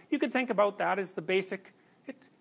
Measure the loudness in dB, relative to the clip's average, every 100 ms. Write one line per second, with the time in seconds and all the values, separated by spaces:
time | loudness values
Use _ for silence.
0 | -4 0 0 0 0 2 2 2 0 0
1 | -2 -6 0 0 0 -6 -12 _ _ _
2 | -18 -18 -20 _